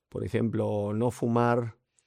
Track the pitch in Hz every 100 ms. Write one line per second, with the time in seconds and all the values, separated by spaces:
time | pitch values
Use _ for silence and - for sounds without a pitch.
0 | _ - 104 110 113 107 104 104 104 107
1 | 123 - 120 117 120 120 117 - _ _